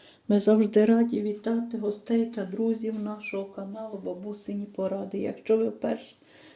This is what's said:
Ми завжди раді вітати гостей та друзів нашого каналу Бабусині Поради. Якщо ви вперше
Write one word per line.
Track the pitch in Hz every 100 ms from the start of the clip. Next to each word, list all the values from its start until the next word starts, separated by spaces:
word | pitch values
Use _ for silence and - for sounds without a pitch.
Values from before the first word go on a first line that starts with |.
| - - -
Ми | 202
завжди | 208 214 208 214
раді | 226 226 233 208
вітати | 208 208 226 233 233 214
гостей | 208 208 - 233 226
та | 214
друзів | 185 196 226 220 220 214
нашого | 208 214 - 196
каналу | 196 - 196 214 220 202
Бабусині | 180 180 208 208 - 202 202
Поради. | - 190 196 196 196
Якщо | 202 - - 220
ви | 226
вперше | 214 233 226 - - _ - -